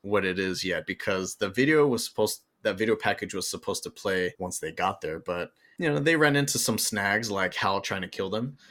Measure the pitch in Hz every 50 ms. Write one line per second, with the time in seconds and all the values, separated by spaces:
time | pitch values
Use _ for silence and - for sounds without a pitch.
0 | _ 101 101 101 95 95 92 92 95 92 92 - - 92 87 80 78 - 95 -
1 | - - 98 92 92 92 - - 107 98 92 123 131 143 156 151 147 143 123 117
2 | - - - - 107 104 - - _ _ _ _ _ 110 98 92 110 110 110 -
3 | - 110 98 - 104 92 - 95 92 - - 92 - - 98 - - - - -
4 | - 101 95 92 90 87 - _ 92 90 92 - - 80 80 - 90 95 98 -
5 | - 78 78 80 80 - 87 87 87 - _ _ _ _ _ _ 180 156 147 147
6 | 143 160 165 156 151 147 143 143 143 143 - - - - 113 104 - - - 104
7 | 98 101 101 110 117 110 101 98 95 92 - - - 101 98 98 98 - 101 95
8 | 90 85 - - 98 95 98 107 120 135 143 - - -